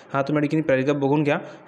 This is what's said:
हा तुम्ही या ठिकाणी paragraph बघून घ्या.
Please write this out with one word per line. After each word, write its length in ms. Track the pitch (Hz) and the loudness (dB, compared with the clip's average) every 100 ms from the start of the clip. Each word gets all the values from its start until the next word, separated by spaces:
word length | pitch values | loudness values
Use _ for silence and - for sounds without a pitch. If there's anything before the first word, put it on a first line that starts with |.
| - | -6
हा 100 | 139 | -4
तुम्ही 220 | 139 151 | 0 0
या 40 | 143 | 0
ठिकाणी 140 | 156 | 0
paragraph 340 | 151 131 135 143 | 2 2 2 0
बघून 260 | 139 151 | 2 2
घ्या. 160 | 143 151 - - | 2 -2 -4 -18